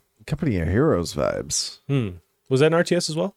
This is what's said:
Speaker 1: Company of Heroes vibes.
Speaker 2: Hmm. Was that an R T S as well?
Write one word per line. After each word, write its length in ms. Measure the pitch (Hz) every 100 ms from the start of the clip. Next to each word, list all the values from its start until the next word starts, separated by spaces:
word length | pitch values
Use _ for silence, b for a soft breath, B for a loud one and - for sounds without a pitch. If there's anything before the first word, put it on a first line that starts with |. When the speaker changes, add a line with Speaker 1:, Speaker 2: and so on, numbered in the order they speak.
| - _ -
Speaker 1:
Company 300 | 156 160 95
of 80 | 80
Heroes 480 | 101 156 92 80
vibes. 640 | 71 53 50 62 - - - -
Speaker 2:
Hmm. 220 | 139 107 87 - _ -
Was 120 | 131
that 80 | 156
an 60 |
R 80 | 165
T 140 | 175 175
S 140 | -
as 40 | 156
well? 200 | 190